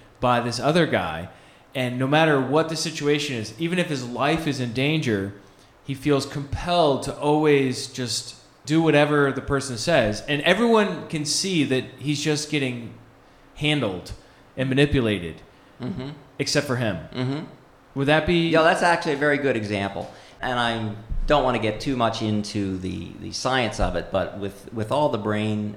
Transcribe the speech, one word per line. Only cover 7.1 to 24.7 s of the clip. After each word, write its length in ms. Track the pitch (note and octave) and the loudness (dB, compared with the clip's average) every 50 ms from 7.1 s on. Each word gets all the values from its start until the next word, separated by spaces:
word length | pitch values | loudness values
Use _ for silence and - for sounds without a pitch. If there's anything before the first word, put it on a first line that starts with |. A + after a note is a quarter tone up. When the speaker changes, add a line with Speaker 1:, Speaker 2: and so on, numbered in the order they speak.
| - - | -6 -2
Speaker 1:
always 680 | C#3+ D3 D3+ D3+ D#3 D3+ D3 C#3 C3+ C3 B2 B2+ - - | 0 2 2 4 4 6 6 4 4 2 -2 -4 -8 -10
just 480 | - - B2+ A#2 A2 - - - - - - - _ _ - | -8 -8 -6 -4 -4 -6 -6 -10 -14 -20 -20 -20 _ _ -4
do 160 | - D3+ D#3+ | 0 2 4
whatever 500 | D#3+ D#3+ C#3+ D3 D3 D3 D3+ D3 C#3+ C#3 | 4 6 6 6 6 4 4 4 2 2
the 80 | C3+ C3 | 0 -2
person 340 | - - C#3+ C3+ C3 - B2 | -2 -2 -2 -2 -2 -4 -6
says. 460 | A2+ - E3+ E3 C#3+ A2+ A2 G#2+ - | -4 0 2 4 4 4 2 0 -2
And 180 | - - D3 C#3+ | -4 -2 -2 2
everyone 680 | C#3+ E3 F#3 G3+ A#3+ A#3 A3+ G#3+ G#3 G3 F3+ C#3+ - - | 2 2 4 4 4 4 6 4 4 2 -2 -6 -8 -8
can 180 | - D#3 D3 | -6 -6 -4
see 380 | D3+ - - - G3 F#3 D#3+ C#3 | -2 -2 -2 -2 0 2 2 2
that 200 | A#2+ C3 C3 - - - - | 2 0 0 -2 -4 -10 -8
he's 240 | A#2+ D3 D3 C3+ | -4 -4 -2 0
just 280 | - D#3 D3+ D3 D3+ - | 0 0 0 -2 -2 -2
getting 440 | D#3 D3 C3+ B2+ B2 A#2+ A2+ A2 A2 - - - - - - - - - - - - | -2 -2 -2 -2 -4 -6 -10 -12 -16 -18 -20 -20 -20 -20 -20 -20 -20 -20 -20 -20 -8
handled, 560 | - D3 D3+ D3+ D3 A#2+ G2+ F#2 F2 - - - - - - - - - - _ | -2 0 0 2 2 0 -2 -4 -6 -8 -12 -16 -16 -18 -20 -20 -20 -20 -12 _
and 120 | - C3 C3 | -4 -2 0
manipulated, 720 | C3 C3+ D3 D3 D3+ C#3 A#2 A2 G#2 F#2 E2+ E2 D#2 - - - - - - - - - | 2 4 4 4 4 2 2 2 0 -2 -4 -8 -10 -12 -18 -20 -20 -20 -20 -20 -16 -10
Speaker 2:
Mm-hmm. 280 | B2 B2+ - A#2+ B2+ C#3 C#3+ - - - - - | -10 -8 -8 -8 -10 -12 -14 -16 -20 -12 -8 -6
Speaker 1:
except 280 | C#3 - - D3 C3+ C3 | -4 0 0 0 0 0
for 80 | B2+ | 0
him. 200 | B2 B2 G#2+ F#2 E2+ - - | 0 0 -2 -2 -4 -8 -8
Speaker 2:
Mm-hmm. 320 | - B2 B2+ C3 C#3 D3+ - - - - - - - _ _ - - | -6 -4 -4 -2 -4 -4 -8 -10 -16 -20 -20 -20 -20 _ _ -10 -6
Speaker 1:
Would 100 | C3+ C#3 | -2 2
that 200 | C#3 D3+ D#3 D#3 | 2 2 2 2
be 220 | F3 F3 E3+ E3 E3 | 2 2 2 2 4
Speaker 2:
Yeah, 140 | D#3+ D#3+ | 4 4
that's 200 | D#3+ E3+ F#3 F3+ | 4 4 4 2
actually 320 | F#3 F3 E3+ E3 - E3 C#3+ | 2 2 2 2 0 -2 -2
a 20 | |
very 220 | C3+ D3 D3 C#3+ C3+ | 0 0 0 2 2
good 180 | B2+ C3+ B2+ | 0 0 0
example. 520 | A2+ G#2+ G2+ G#2 G2 G2+ G2 - F#2 - - - - - - - - | 0 -2 -4 -2 -2 -2 -4 -4 -6 -10 -10 -14 -20 -20 -20 -14 -8
And 180 | - B2+ B2 B2 | -6 -4 -2 0
I 360 | A#2+ A#2 A2+ A2+ A2 G#2+ G#2 - - - - - - | 0 0 0 -2 -4 -6 -8 -8 -8 -6 -4 -2 2
don't 160 | - D3 D3 | 2 4 4
wanna 160 | C3 B2+ A#2+ A2+ | 4 2 2 0
get 220 | G#2+ G#2+ G#2 - | 0 -2 -2 -2
too 160 | - C#3+ C3+ | -4 -2 0
much 260 | B2 A2+ A2+ A2+ - | 0 0 0 0 0
into 560 | A2+ G#2+ G#2+ G#2 G#2 - - G#2+ G2+ F#2+ F#2+ F#2 | -2 0 0 0 -2 -2 -4 -4 -2 -2 -4 -4
the, 320 | F#2 F2+ F2+ F#2 F2 F#2 F#2 - | -6 -6 -8 -8 -10 -12 -12 -12
the 120 | F#2 F#2 | -12 -10
science 480 | - - - C3 C3 C3 A#2+ G#2 - - | -8 -6 -2 -2 0 0 0 -2 -2 -2
of 160 | G2+ F2+ F2 | -2 -2 -2
it, 160 | E2+ E2 - | -4 -4 -2
but 260 | - F#2+ F2+ - - G2+ | -2 -2 -2 -4 -6 -8
with, 340 | G2 G2 F#2+ - - - | -8 -8 -8 -12 -16 -10